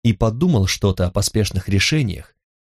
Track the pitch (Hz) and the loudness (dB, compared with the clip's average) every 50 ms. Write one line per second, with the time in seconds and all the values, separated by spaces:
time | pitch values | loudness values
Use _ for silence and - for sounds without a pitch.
0 | - 117 107 - 117 113 110 127 170 180 156 104 95 92 - - - 101 92 - | 0 0 2 2 0 -2 0 0 0 2 2 2 2 0 0 0 0 0 2 2
1 | 90 92 - 101 98 - - 110 101 - - 95 - - 98 95 - - 151 156 | -2 -2 0 -2 -2 0 0 -2 -2 0 -2 -4 -2 0 0 0 0 0 0 0
2 | 135 101 87 - - - _ _ _ _ _ _ | -2 -2 -4 -8 -12 -18 _ _ _ _ _ _